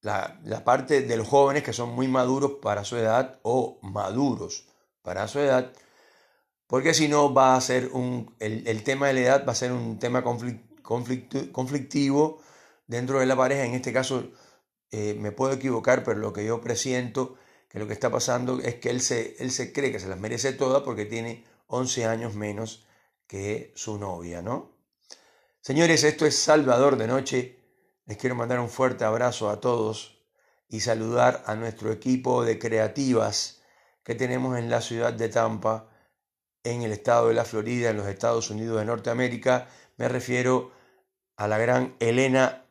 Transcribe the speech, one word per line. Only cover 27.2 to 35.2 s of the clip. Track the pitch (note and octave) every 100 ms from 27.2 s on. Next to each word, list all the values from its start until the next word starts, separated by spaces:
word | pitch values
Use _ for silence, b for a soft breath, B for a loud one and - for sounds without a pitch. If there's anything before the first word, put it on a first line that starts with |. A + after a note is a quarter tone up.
| C3+ C3 B2 - _ _ _ _ _
Les | G#2+
quiero | B2+ B2+
mandar | A#2 B2
un | A#2+
fuerte | - C3 A#2+ A2
abrazo | A2 B2 G#2+ G#2
a | G#2+
todos | B2+ A#2+ A2 A2 - _ _ _ _ _ _
y | A2
saludar | A#2 A2+ A2+ A#2+ B2 B2 -
a | G#2+
nuestro | A2+ A2 A2
equipo | A2 - B2+ B2+ B2
de | A#2 G#2+
creativas | A#2 A2 G#2+ - C3+ A#2+ G#2+ A2 - - b b b b
que | -
tenemos | A2+ B2+ B2+ B2+ B2
en | A#2
la | A#2+
ciudad | A#2 A#2 A#2
de | A#2